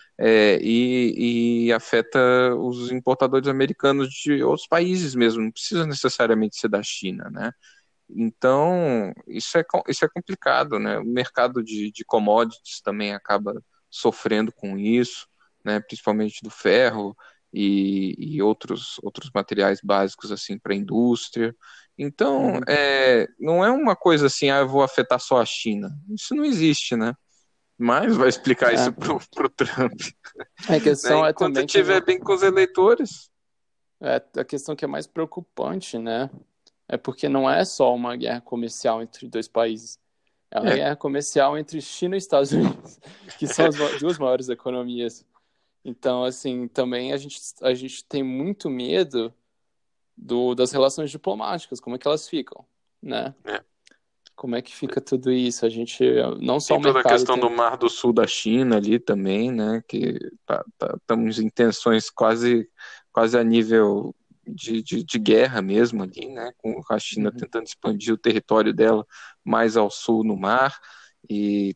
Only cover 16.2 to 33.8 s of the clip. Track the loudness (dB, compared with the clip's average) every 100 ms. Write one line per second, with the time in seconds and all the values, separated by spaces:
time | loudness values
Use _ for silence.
16.2 | -2 -6 -16 -2 4 4 4 0 -6 -10
17.2 | -20 _ _ -2 0 2 2 0 -4 -6
18.2 | -6 0 0 0 -4 -8 -10 -12 -14 -14
19.2 | -8 -6 -4 0 2 0 0 2 0 -4
20.2 | -12 -10 -10 -10 -6 -6 -2 0 2 0
21.2 | -4 -4 -4 -6 -20 -20 _ -10 -8 -2
22.2 | 0 0 0 -2 0 0 2 4 4 4
23.2 | 2 -4 0 2 2 2 0 2 4 4
24.2 | 4 2 2 2 2 2 2 2 0 0
25.2 | 2 2 2 -2 -4 -4 -6 -10 -12 -10
26.2 | -4 -2 0 2 2 2 -2 -2 -2 -6
27.2 | _ _ _ _ _ -2 2 2 2 4
28.2 | 4 2 0 2 4 4 0 -2 -4 -6
29.2 | -6 -4 -2 -2 -4 0 -2 -2 -14 -16
30.2 | -20 -18 -20 -10 0 2 4 2 2 4
31.2 | 4 2 0 0 2 2 4 4 2 0
32.2 | 2 2 4 4 2 4 4 4 0 -8
33.2 | -20 _ _ _ _ _